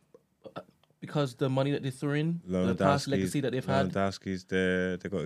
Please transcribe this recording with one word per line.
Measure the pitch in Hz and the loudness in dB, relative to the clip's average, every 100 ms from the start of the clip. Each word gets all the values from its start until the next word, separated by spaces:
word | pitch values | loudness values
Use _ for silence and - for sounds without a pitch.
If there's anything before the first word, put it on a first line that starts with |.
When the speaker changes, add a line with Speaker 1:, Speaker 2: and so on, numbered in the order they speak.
| _ - _ _ - - - _ _ - | _ -20 _ _ -16 -16 -16 _ _ -18
Speaker 1:
Because | - 151 139 120 | -4 -2 -2 0
the | 139 | 0
money | 131 143 | 2 2
that | 143 | 0
they | 135 | -4
throw | 127 143 | -4 -2
in, | 147 160 170 180 | 0 0 -2 -2
the | 180 - - | 0 2 4
past | 95 143 135 | 4 4 2
Speaker 2:
Lewandowski's, | |
Speaker 1:
legacy | 98 92 147 | 0 0 0
that | 127 | -2
they've | 123 139 | -2 0
had. | 135 92 | 2 2
Speaker 2:
Lewandowski's | 98 98 - 98 92 - | 0 0 -2 -6 -6 -2
there. | 95 92 92 92 90 | 2 2 2 0 -2
They | 87 | -4
got | 92 | -4